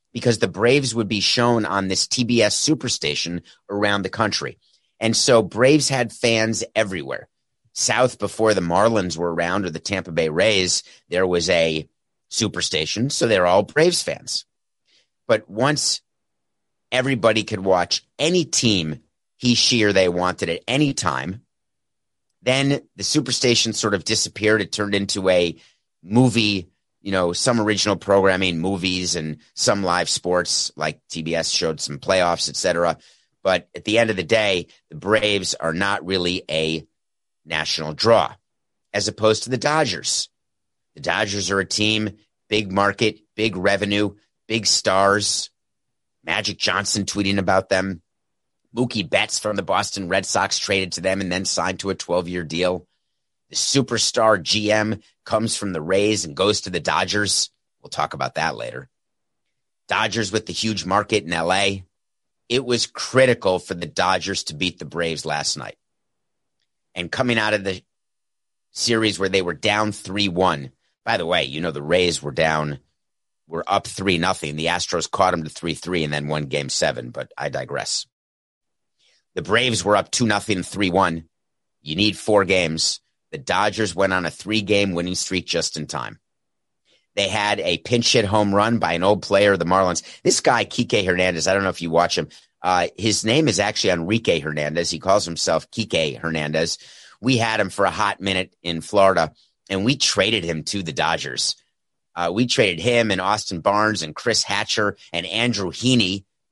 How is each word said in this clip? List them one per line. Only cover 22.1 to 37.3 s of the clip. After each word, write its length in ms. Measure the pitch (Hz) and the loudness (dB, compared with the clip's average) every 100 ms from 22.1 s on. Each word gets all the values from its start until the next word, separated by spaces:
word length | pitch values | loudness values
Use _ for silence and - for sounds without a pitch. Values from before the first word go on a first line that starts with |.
| _ _ _ | _ _ _
then 400 | 120 131 139 139 - - | 0 2 2 0 -4 -8
the 60 | |
superstation 720 | 101 151 127 120 127 117 113 | -2 0 0 0 2 2 0
sort 180 | 104 110 | 0 0
of 120 | 98 | 0
disappeared. 580 | - 110 - - 107 110 | 0 -2 -2 0 2 2
It 100 | 92 | 0
turned 220 | - 101 | -4 -2
into 340 | 101 98 104 92 | -2 -2 -2 2
a 280 | 90 87 - _ _ _ _ | 4 4 -2 _ _ _ _
movie, 680 | 85 113 127 113 107 101 90 _ _ _ | 0 4 4 4 2 0 -6 _ _ _
you 100 | 98 | -4
know, 200 | 95 90 | 0 0
some 280 | 87 - 117 | 0 0 2
original 340 | 107 104 - | 2 2 0
programming, 640 | 95 - 98 95 92 95 82 | 0 4 4 6 4 0 0
movies, 560 | 90 98 92 90 87 | -2 -2 -2 -2 -2
and 240 | 87 78 76 _ | -4 -4 -10 _
some 300 | - - 101 | -4 0 2
live 240 | 92 87 87 | 2 0 0
sports, 640 | - 87 90 87 - - | -2 0 0 0 -2 -4
like 260 | - 78 78 - | -4 -6 -6 -12
T 140 | 82 | -8
B 140 | 80 82 | -4 -2
S 140 | 80 | -2
showed 300 | - 85 78 | -2 -2 -4
some 200 | - 71 | -8 -8
playoffs, 480 | - 95 87 85 - | 0 2 2 0 -4
et 80 | - | -2
cetera. 420 | 92 85 85 82 _ _ _ _ | -2 0 0 -2 _ _ _ _
But 240 | 98 92 - 87 | 0 0 -2 -12
at 80 | |
the 140 | 95 107 | 0 2
end 120 | 113 | 2
of 60 | 98 | 0
the 80 | |
day, 420 | 82 113 104 95 82 _ _ | 0 2 2 0 -4 _ _
the 80 | 78 | -10
Braves 580 | 92 107 107 101 90 | 0 2 2 0 -2
are 180 | - 82 | -4 -2
not 320 | 82 98 101 | -2 -2 -2
really 380 | 82 95 87 90 - | -2 -2 0 -4 -4
a 340 | 78 80 80 - _ _ _ _ | -2 -2 -4 -8 _ _ _ _